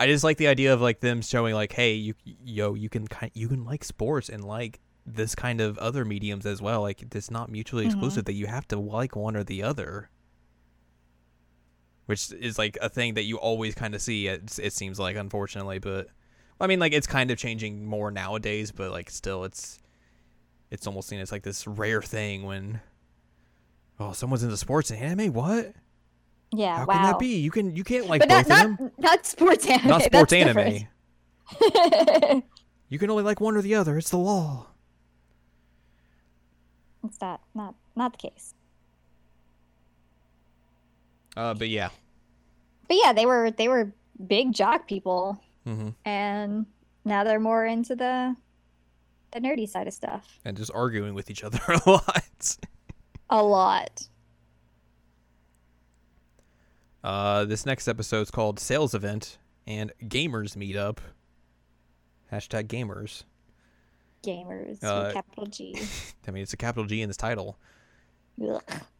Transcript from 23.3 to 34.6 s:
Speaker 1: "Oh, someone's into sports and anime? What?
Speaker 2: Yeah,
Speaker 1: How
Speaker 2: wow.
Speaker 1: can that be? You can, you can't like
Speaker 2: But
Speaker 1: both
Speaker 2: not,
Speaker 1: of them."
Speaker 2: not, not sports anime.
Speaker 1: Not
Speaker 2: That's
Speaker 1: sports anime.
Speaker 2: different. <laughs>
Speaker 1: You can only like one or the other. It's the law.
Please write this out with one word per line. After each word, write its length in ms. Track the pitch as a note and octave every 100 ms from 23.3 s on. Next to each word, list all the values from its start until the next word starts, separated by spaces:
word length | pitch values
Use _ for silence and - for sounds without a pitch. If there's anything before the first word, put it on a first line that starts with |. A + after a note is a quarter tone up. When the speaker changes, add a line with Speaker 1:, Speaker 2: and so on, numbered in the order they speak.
| _ _ _ _ _ _ -
Speaker 1:
"Oh, 140 | G#2
someone's 300 | F#2 B2 C3
into 120 | A#2+ G2+
sports 320 | - D3 -
and 100 | G#2+
anime? 320 | C#3 F#3 G#3+
What? 400 | A#2+ D3+ A3+ A3 - _ _ _ _ _ _ _
Speaker 2:
Yeah, 240 | G#3+ G3 E3
Speaker 1:
How 100 | C3+
Speaker 2:
wow. 80 |
Speaker 1:
can 80 | G3
that 160 | F#3+ F3+
be? 200 | B3+ G#3
You 100 | D3
can, 240 | A3 G3
you 80 | E3
can't 240 | G3 B3 G3
like 140 | D#3
Speaker 2:
But 80 | D4+
Speaker 1:
both 200 | F#4 -
Speaker 2:
not, 160 | F4 A3
Speaker 1:
of 120 | G#3
them." 140 | C4 -
Speaker 2:
not, 0 | F4 E4+
not 100 | -
sports 400 | - F4 G4 -
anime. 220 | B3+ C4
Speaker 1:
Not 100 | D#4
Speaker 2:
That's 160 | -
Speaker 1:
sports 180 | C4+ C#3+
anime. 540 | F3 D#3 A2+ - G#2+ G#2+ _ _ _ _ _ - -
Speaker 2:
different. 840 | A4 G#4+ E4+ D#4+ D#4 D#4 - C4+ -
<laughs> 60 | - _ _ _
Speaker 1:
You 120 | C#3+
can 100 | G#3
only 140 | G#3+
like 160 | G3+ G#3
one 160 | G#3+ G#3+
or 60 |
the 120 | G3
other. 240 | G#3+ E3 D3+
It's 120 | -
the 60 | F3+
law. 520 | F#3 G3 D#3 C3+